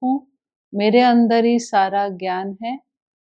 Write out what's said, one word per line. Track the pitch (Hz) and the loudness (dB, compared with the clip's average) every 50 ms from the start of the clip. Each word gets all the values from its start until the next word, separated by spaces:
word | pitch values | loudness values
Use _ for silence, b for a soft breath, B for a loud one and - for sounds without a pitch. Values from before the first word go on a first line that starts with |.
| - | -4
हूँ, | 254 262 277 269 _ _ _ _ _ _ _ _ _ - | -2 -2 -4 -6 _ _ _ _ _ _ _ _ _ -6
मेरे | 196 202 214 226 240 | -2 0 2 4 4
अंदर | 247 247 240 240 233 226 233 233 226 | 4 4 4 4 4 4 2 2 2
ही | 233 240 233 | 2 0 0
सारा | 233 - - 202 196 190 190 196 202 202 | -2 -2 0 0 0 0 0 -2 -4 -4
ज्ञान | 190 180 185 185 180 185 190 196 196 196 226 | -6 -8 -8 -6 -6 -6 -6 -8 -10 -10 -10
है, | 233 254 269 - _ _ _ _ _ _ _ _ _ _ | -10 -10 -10 -14 _ _ _ _ _ _ _ _ _ _